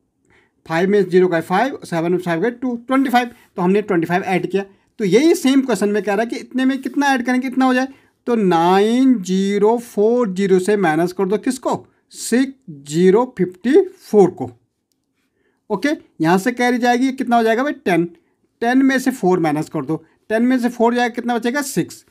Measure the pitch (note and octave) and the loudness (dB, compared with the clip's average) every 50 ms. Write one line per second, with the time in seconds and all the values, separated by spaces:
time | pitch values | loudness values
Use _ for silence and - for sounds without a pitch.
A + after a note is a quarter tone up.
0 | _ _ _ _ _ _ _ _ _ _ _ _ _ - D#3+ E3 F3+ F#3+ G3+ G#3 | _ _ _ _ _ _ _ _ _ _ _ _ _ -6 -4 -2 0 2 2 2
1 | F#3+ F3+ E3 F#3 F#3 F3+ E3 E3 E3 - F#3 F#3+ A3+ C4+ C#4 - - - F3 E3+ | 2 2 4 4 4 4 2 -2 -2 -2 0 0 0 -2 -4 -8 -12 -8 -6 -4
2 | D#3+ F3 F#3 F3 F3+ F3+ E3+ E3 E3 A#3+ A#3+ - - B3+ A#3+ A#3 - - C4 C4+ | -2 -2 -2 -2 -2 -2 -4 -2 -2 -4 -4 -4 -6 -6 -6 -8 -6 -2 0 0
3 | C4+ C#4 A3+ A#3+ B3 A#3+ - - _ _ _ - F3+ F3+ F#3+ G#3 G3+ G#3 G3+ E3+ | 0 2 0 0 0 -2 -6 -14 _ _ _ -4 0 0 2 0 0 0 -2 -2
4 | D#3+ D#3+ F3 F3+ F#3+ - F#3+ F3 F3+ F3 - G3 G3 G3 _ _ _ _ _ - | 0 0 -2 -2 -2 -2 -2 -2 -2 -2 -4 -4 -6 -8 _ _ _ _ _ -6
5 | A3 F#3+ E3 A3+ D4+ E4 F4 F4+ - C4 C4+ C4+ C4 C4 A#3 F#3+ G3+ G#3 G#3 G#3 | -2 2 2 4 4 4 2 2 2 2 2 2 2 0 0 -2 0 0 -2 -2
6 | G3+ G#3 G3 G3+ A#3 A#3 C#4+ A#3+ A3+ - - B3+ C4 C4 C4+ C4 C4+ C4 - C#4+ | -2 -2 -2 -2 -2 -4 -6 -10 -12 -8 -4 -2 -2 -2 -2 -4 -6 -8 -4 -2
7 | C#4 C#4+ C4+ B3+ A#3+ B3+ B3 B3+ B3+ C4+ B3 C4 C4 C4 B3+ B3+ C4 C4+ - _ | 0 0 0 0 0 -2 -2 -2 -2 -4 -2 0 0 2 2 0 -2 -4 -6 _
8 | _ _ _ _ _ - A#3+ A3+ G#3 F#3 F3 E3 E3 F3 F#3 G3 G3+ A3 A#3 B3 | _ _ _ _ _ -2 -2 0 2 2 2 4 4 4 4 4 4 4 2 4
9 | C4 C4+ B3+ A3 F3+ F3+ F#3 F#3+ G3 G3 G3+ G#3 G3 G#3+ A#3 A#3+ A#3+ - - - | 4 4 2 2 0 -2 -2 0 0 0 0 2 2 2 2 0 -2 -6 -2 0
10 | G3+ A3 A#3+ B3 B3 G#3 F#3 F3+ G3+ G3 F#3+ F#3 F#3 G3+ G#3 G#3 F#3+ E3 D#3 D#3 | 2 2 2 2 0 -2 -2 -2 0 2 2 2 2 2 0 2 2 2 2 0
11 | E3+ F3 F3+ - G3 F#3 G#3 G3+ G3+ C4+ B3+ - - D#4+ A#3 - - _ _ _ | 0 -2 -2 -2 -4 -2 -2 -2 -2 -4 -6 -4 -4 -4 -4 -6 -6 _ _ _
12 | _ _ - - - - A3+ B3 C4+ C4+ C4+ _ _ - D#3 C#3 C#3 C#3+ D3 D#3+ | _ _ -18 -14 -6 -2 0 0 0 -2 -4 _ _ -20 -18 -18 -14 -6 -2 2
13 | F3+ F#3 F#3 A3 B3 B3+ B3+ - F#3 F#3 F3+ - - A#3+ C#4 F4+ F#4 F#4+ - _ | 4 4 4 4 2 0 -4 -4 -4 -4 -4 -4 -2 2 4 4 2 2 -2 _
14 | - - - G#3 G3 E3+ - - C3 A2+ - _ _ _ _ _ _ _ _ _ | -8 0 4 4 4 4 4 -2 -10 -12 -12 _ _ _ _ _ _ _ _ _
15 | _ _ _ _ _ _ _ _ _ _ _ _ _ - G#3+ F#3+ - C#4+ D#4 D#4 | _ _ _ _ _ _ _ _ _ _ _ _ _ -6 -6 -4 -2 -2 -4 -4
16 | - _ _ - D#3+ D#3+ F3 G3 F#3 B3+ B3 A#3+ A#3+ B3 B3 B3 A#3 A#3+ A#3+ B3 | -8 _ _ -4 0 0 2 0 0 -2 -2 -2 0 -2 0 0 2 2 2 2
17 | B3+ C4+ C4 C4+ C4 - A#3+ A#3 A3+ A3 A3+ A3 C4+ D4 D4+ D4 - - F3+ E3 | 0 -2 -2 -4 -4 0 0 0 2 2 0 0 -2 -4 -6 -6 -4 -2 0 0
18 | E3+ E3+ - - _ _ _ _ _ _ _ - - A#3 B3 C4 C#4 C4+ C4+ C4 | 0 -2 -6 -14 _ _ _ _ _ _ _ -6 -2 0 2 2 2 2 2 0
19 | B3+ C4+ B3+ - - F3+ F#3 F3+ E3 D#3 D3 D3+ D3+ - - D#3+ C#3 B2+ D#3+ D3+ | -2 -2 -4 -2 0 0 0 2 0 0 -2 -2 -4 -6 -6 -8 -6 -6 -6 -8
20 | - _ _ _ _ - G#3+ A3 A#3 B3 C4 C4 A#3 A#3+ A#3 - A3 A#3 A#3+ A#3+ | -8 _ _ _ _ -4 -2 0 0 0 0 0 -2 -2 -2 0 0 0 2 0
21 | A#3+ A#3+ A#3 B3 A#3 A#3+ A#3+ A#3 A3+ A#3+ A#3+ D4 C#4 C#4 - F#3+ D#3 - - - | -2 -2 -4 -6 -6 -4 -4 -4 -2 -4 -4 -4 -6 -6 -4 -4 -6 -6 -8 -20
22 | - _ | -20 _